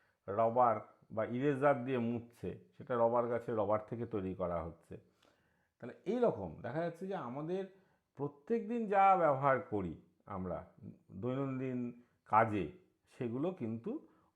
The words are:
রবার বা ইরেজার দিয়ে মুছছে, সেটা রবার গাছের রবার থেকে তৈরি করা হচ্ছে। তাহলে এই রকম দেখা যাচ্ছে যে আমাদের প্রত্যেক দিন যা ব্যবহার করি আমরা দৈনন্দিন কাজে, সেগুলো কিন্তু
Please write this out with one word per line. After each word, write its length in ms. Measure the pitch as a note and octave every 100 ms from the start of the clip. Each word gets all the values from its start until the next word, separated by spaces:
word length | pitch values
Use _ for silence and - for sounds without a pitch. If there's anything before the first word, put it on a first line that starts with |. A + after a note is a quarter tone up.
| _ _ -
রবার 520 | G2+ A2+ A#2+ A#2+ G#2+ - _ _
বা 140 | A2
ইরেজার 600 | G#2 B2 C#3+ C3 C#3+ C3
দিয়ে 140 | B2 B2+
মুছছে, 600 | A#2 A#2 A#2 - F#2 - - _
সেটা 180 | -
রবার 320 | A#2+ A#2 A#2+ A#2
গাছের 300 | A#2 - A2
রবার 220 | G2+ A2 -
থেকে 180 | A#2 A#2
তৈরি 280 | G#2+ F#2+
করা 280 | F2+ F2 E2+
হচ্ছে। 340 | E2 - - - _ _ _ _ _ _ _ _
তাহলে 140 | A#2+ -
এই 140 | E3+ B3
রকম 380 | A3+ G#2 F2+ -
দেখা 180 | A#2 D3
যাচ্ছে 260 | E3+ E3 F#3+
যে 80 |
আমাদের 500 | F#3 B2 C3+ D#3 F#3+ F#3+ - _ _ _ -
প্রত্যেক 520 | C#3+ - - A#3 G#3
দিন 180 | A#3+ A3
যা 300 | G3 G3 F#3
ব্যবহার 440 | D#3+ C3+ C#3 B2+
করি 400 | - G#2 F2+ D#2 - _ -
আমরা 460 | G2 F#2 D#2+ E2 - A2 - _
দৈনন্দিন 880 | F#2+ A#2+ C3 C3+ C3 C3 B2 A#2+ A#2+ _ _ -
কাজে, 460 | G#2+ G#2+ G#2 D#2 - _ _ _ -
সেগুলো 320 | A#2+ B2 E3+
কিন্তু 560 | F3+ A2 A#2 - D4+ - _ _